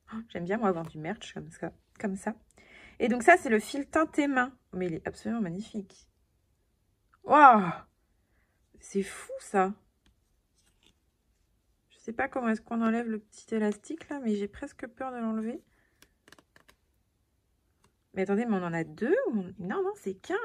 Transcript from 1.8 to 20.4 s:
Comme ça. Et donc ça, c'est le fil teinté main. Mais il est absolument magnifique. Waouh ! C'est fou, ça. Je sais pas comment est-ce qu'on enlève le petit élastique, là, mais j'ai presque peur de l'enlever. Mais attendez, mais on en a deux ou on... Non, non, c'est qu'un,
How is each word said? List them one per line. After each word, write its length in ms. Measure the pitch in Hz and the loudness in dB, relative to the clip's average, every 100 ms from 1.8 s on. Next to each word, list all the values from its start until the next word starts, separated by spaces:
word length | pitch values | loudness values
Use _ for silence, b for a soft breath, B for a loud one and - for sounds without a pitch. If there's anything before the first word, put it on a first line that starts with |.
| _ - | _ -8
Comme 160 | 208 196 | -6 -4
ça. 200 | 214 226 _ b b b b b | -6 -8 _ b b b b b
Et 80 | 233 | 0
donc 160 | 247 | 4
ça, 140 | 285 359 | 6 6
c'est 120 | 277 | 6
le 100 | 214 | 0
fil 280 | - 285 277 | 0 -6 -2
teinté 400 | 311 320 - 285 | 0 0 0 0
main. 240 | 254 254 - _ | 2 -2 -4 _
Mais 120 | 185 180 | -6 -4
il 80 | |
est 140 | 160 180 | -4 -8
absolument 340 | - 214 233 | -8 -6 -4
magnifique. 640 | 180 170 214 220 190 - _ _ _ _ _ _ _ _ _ _ _ _ | -4 -6 -8 -10 -12 -16 _ _ _ _ _ _ _ _ _ _ _ _
Waouh ! 480 | - 277 277 220 175 B - _ _ _ _ _ _ _ _ - | 4 10 10 10 4 B -12 _ _ _ _ _ _ _ _ -20
C'est 240 | - 196 | -6 -4
fou, 300 | 190 - - 523 | -4 -6 -14 -14
ça. 340 | - 196 190 208 _ _ _ _ _ _ _ _ _ _ _ _ _ _ _ _ _ _ _ _ _ | -2 2 2 0 _ _ _ _ _ _ _ _ _ _ _ _ _ _ _ _ _ _ _ _ _
Je 80 | _ | _
sais 140 | - | -10
pas 160 | 226 269 | -6 -4
comment 180 | 269 233 | -2 -2
est-ce 140 | 220 | -4
qu'on 200 | - 233 | -4 -2
enlève 280 | 226 233 233 | 0 0 -2
le 100 | 214 | -6
petit 340 | - - - | -10 -20 -6
élastique, 540 | 220 208 208 - 302 - | -2 -2 -2 -8 -12 -10
là, 140 | 285 | -6
mais 120 | 233 208 | -2 -2
j'ai 120 | 202 | -4
presque 400 | - 277 - 254 | -8 -14 -12 -14
peur 240 | - 262 | -10 -10
de 60 | 247 | -6
l'enlever. 440 | 226 220 220 277 _ _ _ _ _ _ _ - _ _ _ _ _ _ _ _ _ _ _ _ _ _ _ _ _ | -4 -4 -6 -8 _ _ _ _ _ _ _ -20 _ _ _ _ _ _ _ _ _ _ _ _ _ _ _ _ _
Mais 80 | 190 | -4
attendez, 240 | 190 202 240 | 0 0 2
mais 100 | 190 | 0
on 80 | |
en 100 | 175 | 0
a 120 | 165 156 | -2 -4
deux 300 | 156 233 453 480 | -2 2 2 2
ou 120 | 220 | -2
on... 140 | 175 - | -4 -8
Non, 240 | 180 370 | -6 -2
non, 80 | 381 415 | -4 -4
c'est 120 | 196 | -8
qu'un, 220 | 190 - 392 | -10 -6 -4